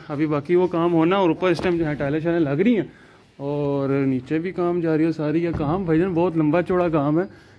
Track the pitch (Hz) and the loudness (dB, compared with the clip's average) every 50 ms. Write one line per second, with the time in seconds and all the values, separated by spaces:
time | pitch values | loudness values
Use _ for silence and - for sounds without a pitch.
0 | - - 147 139 160 151 151 143 143 - 175 175 185 175 175 165 170 175 170 160 | -10 -8 -4 -4 -2 -2 -2 -2 0 0 2 2 2 2 0 0 0 2 2 2
1 | 165 170 190 202 190 160 156 165 180 185 165 - - 185 170 165 165 147 147 131 | 4 4 2 2 2 2 0 0 0 0 0 0 0 -2 0 0 -2 -2 -2 -4
2 | 143 139 151 160 156 170 170 175 156 135 139 151 196 240 233 185 - - - - | -4 -2 -2 -2 -2 0 0 0 0 0 0 2 2 2 2 2 -2 -4 -10 -20
3 | - - - - - _ _ - 139 143 147 147 143 143 143 139 139 135 139 139 | -20 -20 -20 -20 -20 _ _ -10 -8 -6 -4 -2 -2 -2 -2 -2 0 0 0 0
4 | 139 135 131 127 127 135 151 160 170 190 170 185 175 175 175 175 165 160 156 151 | 0 0 0 -2 -2 -4 -4 -4 -4 -4 -4 -2 -2 -2 -2 0 0 0 0 2
5 | 160 165 156 165 151 151 156 165 170 170 156 - 147 139 170 190 190 165 156 160 | 0 0 0 -2 -2 -2 -2 -2 -2 -2 -2 -2 -2 -2 -2 -2 0 0 2 2
6 | 185 196 170 165 175 185 165 160 156 151 147 180 175 - 185 180 175 170 160 151 | 2 2 2 0 0 2 2 2 2 2 2 2 2 2 0 0 2 2 2 2
7 | 139 147 151 170 196 202 - - - - - | 2 2 2 0 0 -2 -8 -16 -20 -20 -20